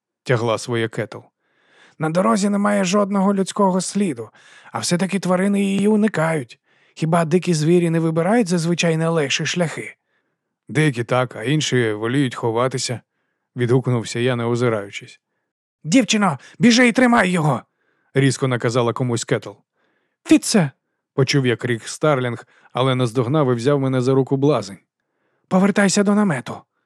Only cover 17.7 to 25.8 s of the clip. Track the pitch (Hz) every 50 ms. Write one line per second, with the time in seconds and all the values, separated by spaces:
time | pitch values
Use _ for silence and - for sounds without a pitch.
17.7 | _ _ _ _ _ _ _ _ - 139 139 135 123 - 143 131 127 113 - 123
18.7 | 113 127 117 117 113 - 131 123 120 117 - - 131 107 - 107 101 - _ _
19.7 | _ _ _ _ _ _ _ _ _ _ - - 320 - - - - 208 160 135
20.7 | - _ _ _ _ _ _ _ _ - 131 - - 143 131 123 113 - - 120
21.7 | 120 110 - - - - - 156 147 127 127 123 117 117 - _ _ _ _ _
22.7 | - 123 127 135 127 127 127 113 107 131 117 117 151 160 147 127 123 117 113 139
23.7 | 147 143 135 131 131 127 120 127 135 135 131 - 139 135 135 147 147 117 104 95
24.7 | 98 - _ _ _ _ _ _ _ _ _ _ _ _ _ - 185 185 190 202
25.7 | - 214